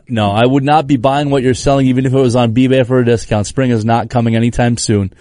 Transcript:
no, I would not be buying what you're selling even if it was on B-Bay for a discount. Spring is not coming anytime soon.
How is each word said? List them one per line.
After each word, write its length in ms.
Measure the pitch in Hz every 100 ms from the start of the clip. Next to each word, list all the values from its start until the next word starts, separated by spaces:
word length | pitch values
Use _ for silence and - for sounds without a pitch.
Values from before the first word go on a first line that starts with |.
| -
no, 220 | 113 101
I 140 | 104 123
would 180 | 139
not 220 | 139 151 143
be 120 | 135
buying 320 | 131 143 147
what 140 | 139
you're 100 | 127
selling 340 | 113 139 139 131
even 180 | 127 131
if 80 |
it 40 | 135
was 160 | 127 123
on 160 | 117
B-Bay 320 | 113 131 131
for 160 | 120 127
a 60 | 120
discount. 420 | 117 - 107 101
Spring 240 | - 127
is 140 | 117 113
not 240 | 117 113
coming 260 | 123 117 113
anytime 400 | 120 120 120 120
soon. 360 | - 101 98 -